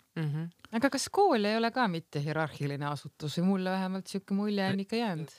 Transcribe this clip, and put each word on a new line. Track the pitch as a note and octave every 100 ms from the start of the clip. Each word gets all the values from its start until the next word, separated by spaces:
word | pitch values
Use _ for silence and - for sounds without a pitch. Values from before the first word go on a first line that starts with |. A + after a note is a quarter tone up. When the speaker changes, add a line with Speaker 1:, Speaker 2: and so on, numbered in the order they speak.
| _ E3
Speaker 1:
Mhm. | D3+ D#3 E3+ _ -
Speaker 2:
Aga | A3+ C4+
kas | C4+ -
kool | - G4+ A#3+
ei | G#3 A3+
ole | A3+
ka | B3+ A3+
mitte | E3 - D3+
hierarhiline | D3 D#3 D3+ - C#3+ C#3+ D3
asutus | D3 C#3+ - D3+ E3+
või | F#3
mulle | G3 F#3
vähemalt | F#3+ F#3 F#3+ -
siuke | G3 - G3
mulje | G#3 G3+ F#3+
on | G3
ikka | G3 A3+
jäänud? | A3+ D#3+ D3+